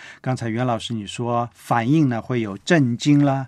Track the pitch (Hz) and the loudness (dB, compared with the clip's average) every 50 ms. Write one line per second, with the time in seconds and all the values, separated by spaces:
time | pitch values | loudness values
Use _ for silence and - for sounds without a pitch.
0 | - - - - - 131 131 - 117 113 110 117 127 127 117 107 - - 120 110 | -20 -20 -20 -8 -6 -4 -4 -4 -4 -4 -4 -2 -2 -2 -2 -4 -4 -6 -8 -8
1 | 101 95 - - 120 117 120 120 120 117 - - - - 131 117 113 120 147 160 | -8 -8 -8 -8 -4 -2 -2 -2 -2 -4 -8 -14 -4 0 0 0 2 4 4 4
2 | 151 131 117 113 - - 127 120 113 104 95 101 - - 180 160 139 120 117 - | 4 2 0 -2 -4 -4 -4 -4 -4 -4 -6 -8 -2 2 4 4 4 2 0 0
3 | - 147 147 143 143 139 135 135 131 | 2 4 4 4 4 4 0 -2 -4